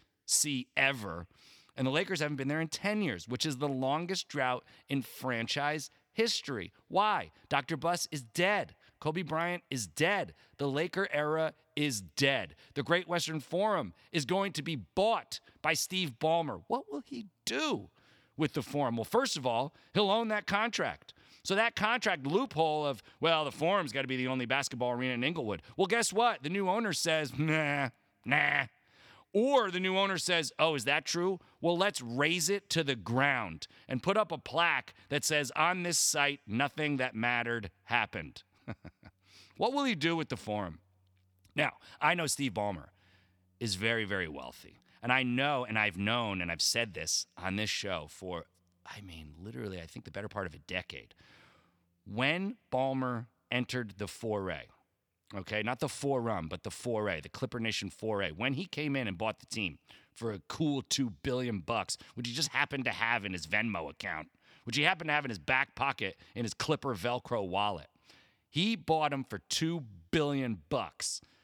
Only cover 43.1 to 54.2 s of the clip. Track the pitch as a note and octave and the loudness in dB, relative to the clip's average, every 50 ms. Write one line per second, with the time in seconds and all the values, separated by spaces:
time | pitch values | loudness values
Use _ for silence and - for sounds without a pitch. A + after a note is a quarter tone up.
43.1 | _ _ _ _ _ _ _ _ _ - A#2+ A2 F#2 F2+ G#2+ A2+ A#2 A2+ G#2+ F#2+ | _ _ _ _ _ _ _ _ _ -6 -4 -2 -2 0 2 2 2 2 0 0
44.1 | G2+ F#2+ F2 D#2+ C#2+ C2+ B1+ B1 - - - - - - _ _ _ - - A#2+ | 0 -2 -2 -4 -6 -10 -10 -12 -14 -16 -20 -20 -20 -20 _ _ _ -6 0 2
45.1 | B2+ C3 B2+ B2 A#2+ B2+ C#3 D3 D3 B2+ B2 G#2+ A2 A2 G#2+ G#2 E2+ F#2 G2+ G#2+ | 2 2 2 2 2 2 2 2 2 0 0 0 0 2 2 2 0 0 0 2
46.1 | A#2 A#2+ A2+ G#2 G2 F#2 F2 E2+ E2+ D#2 - - - A#2 A#2 G#2+ E2 D#2+ D#2 - | 2 2 0 0 -2 -2 -2 -4 -2 0 0 0 2 0 0 -2 -4 -6 -4 -2
47.1 | - - - _ - - F2+ F#2 F#2+ G#2 G#2+ G2+ - - - G2 F#2 D#2+ D2+ D2 | -2 -2 -2 _ -10 -8 -4 -4 -2 -2 -2 -2 -2 -4 -2 -2 -4 -4 -6 -8
48.1 | - - G2 F#2 F2 E2 D2 _ _ _ _ _ _ _ - - - G#2+ G2+ F2+ | -14 -12 -10 -8 -8 -8 -8 _ _ _ _ _ _ _ -18 -16 -16 -14 -14 -14
49.1 | E2 D#2+ D#2 D2+ D2+ D#2+ F#2 A2 A#2 B2+ A2+ G2 F#2 F2 E2 D#2+ - - - - | -14 -14 -16 -16 -16 -14 -14 -12 -10 -8 -8 -8 -8 -8 -10 -12 -14 -16 -14 -12
50.1 | - G2 G#2 G#2 - G#2 F#2+ E2 D2 D2 - - F2+ F#2 F2 - D#2 C2 A1+ - | -10 -8 -8 -6 -4 -4 -6 -6 -8 -12 -10 -6 -6 -6 -6 -6 -12 -14 -14 -16
51.1 | - _ - - - - - - _ _ _ _ _ _ _ _ _ _ - G2 | -20 _ -20 -20 -20 -20 -20 -20 _ _ _ _ _ _ _ _ _ _ -14 -8
52.1 | G2+ A2+ C3 C#3+ E3 F3+ G3 G3+ B3+ - _ - C3 B2+ C3+ C3+ C3 C3 B2+ B2+ | -4 0 2 2 2 0 -2 -4 -6 -8 _ -2 0 0 2 2 0 0 0 0
53.1 | B2 A#2 A#2+ - _ _ _ - A#2+ B2 B2 - - B2+ A#2 G2+ F2+ F#2+ G#2 F#2+ | -2 -4 -6 -8 _ _ _ -2 -2 -2 0 0 -2 -4 -4 -6 -6 -8 -8 -8
54.1 | - - | -8 -6